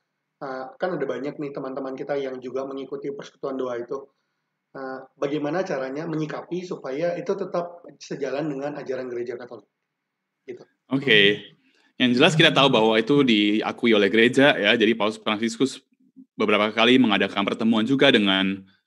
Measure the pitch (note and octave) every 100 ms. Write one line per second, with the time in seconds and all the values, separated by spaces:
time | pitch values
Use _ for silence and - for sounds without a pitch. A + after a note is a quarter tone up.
0 | _ _ _ _ C#3 C3 C3 - F#3 E3
1 | C3+ B2 C#3+ - C#3+ D3 C3+ C3 C3 C3
2 | C#3+ C#3+ C3+ B2+ B2+ B2 C#3 C3+ C3+ -
3 | C#3+ C#3 - _ C#3 C3 B2+ A#2+ A#2 G#2+
4 | - _ _ _ _ _ _ C#3+ C3+ C3
5 | - _ C#3+ D3 D3 F3 F#3+ C#3 C3 C#3+
6 | E3+ D#3 D3+ C3+ - F3+ F3+ D#3 C#3 C#3
7 | E3+ E3+ - G3 F#3 F3+ E3+ - - -
8 | - D3+ C3+ C3+ D#3 C3+ C#3+ C#3+ B2 B2+
9 | B2+ A#2+ A#2+ A#2+ B2 A2+ _ _ _ _
10 | _ _ _ _ - A#2+ - _ _ C3+
11 | B2+ G#2+ G2+ G#2 - _ _ _ _ -
12 | B2+ A#2+ E3+ D#3 D#3 C3+ C#3 A#2 A2 A2
13 | A2+ C#3+ C3 G#2+ G#2 G#2+ G2+ A2 A#2+ G#2+
14 | G2+ A2+ A#2+ C3+ C#3+ E2+ G2+ A#2 G#2+ A2+
15 | G#2+ A2 A2+ G#2+ A2+ A2+ C3+ - _ _
16 | _ - - - G#2 G#2 G#2+ A2 A2+ C3
17 | A#2 G2 G2 G2+ G2+ - A2+ A2+ A2+ C3+
18 | C#3+ A#2+ G2+ F#2+ F#2+ G2 - _